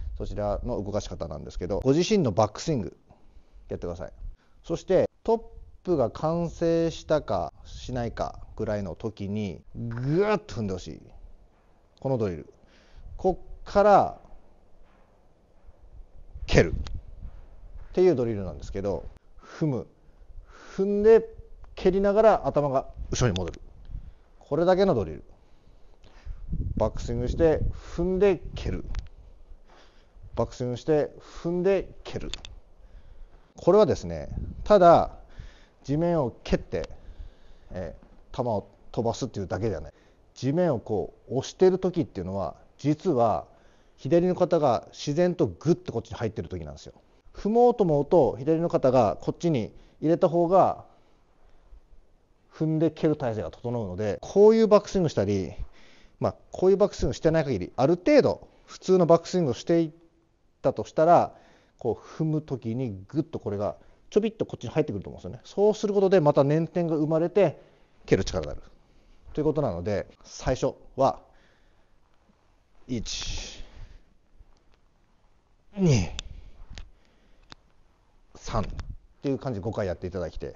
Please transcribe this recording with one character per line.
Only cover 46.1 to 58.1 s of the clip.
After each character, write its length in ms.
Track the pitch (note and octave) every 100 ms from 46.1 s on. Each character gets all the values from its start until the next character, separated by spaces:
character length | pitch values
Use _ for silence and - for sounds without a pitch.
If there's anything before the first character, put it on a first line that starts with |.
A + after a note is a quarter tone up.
に 40 | -
入 140 | A2+
っ 20 |
て 100 | -
る 60 | E2
時 160 | F2+
な 80 | D2+
ん 40 | D2
で 40 |
す 60 | -
よ。 80 | - _ _ - -
踏 140 | G3+
も 200 | A#3 A#3+
う 60 | A#3+
と 80 |
思 180 | F3+ D3
う 40 | D3
と、 320 | F3+ A#2+ G#2+
左 220 | B2+ D#3+
の 80 | E3
方 220 | E3 C3
が 260 | B2+ G#2 -
こ 140 | - -
っ 20 |
ち 140 | E3+
に 220 | C#3 G2+ - - _
入 100 | D3+
れ 80 | E3
た 120 | F3+
方 180 | E3+ E3+
が 380 | F#3 A#2+ - - _ _ _ _ _ - - _ - _ - _ _ _ _ _
踏 140 | - D#3+
ん 120 | D#3+
で 100 | D#3+
蹴 160 | D#3 E3
る 120 | D3
体 180 | B2 G#2+
勢 60 |
が 100 | D#2+
整 320 | - A#2+ A#2+
う 40 | G2+
の 100 | F2+
で、 200 | G#2+ F#2
こ 280 | - G3 G#3+
う 60 | A3+
い 60 |
う 60 | A3
バ 120 | G3+
ッ 40 |
ク 60 | -
ス 60 | G3
イ 40 |
ン 40 |
グ 60 | D#3+
し 40 |
た 120 | - G2+
り、 280 | G2+ E2 - - - - - - _
ま 80 | G#2
あ、 60 | - -
こ 160 | - F#3
う 40 |
い 40 | F#3+
う 20 |
バ 80 | G3+
ッ 40 |
ク 60 | -
ス 60 |
イ 40 | D#3+
ン 40 |
グ 40 |
し 60 | -
て 120 | D#3+
な 100 | D#3+
い 20 |
限 160 | C#3+ G#2
り、 140 | F2+ -
あ 100 | C#3
る 120 | F3
程 240 | D4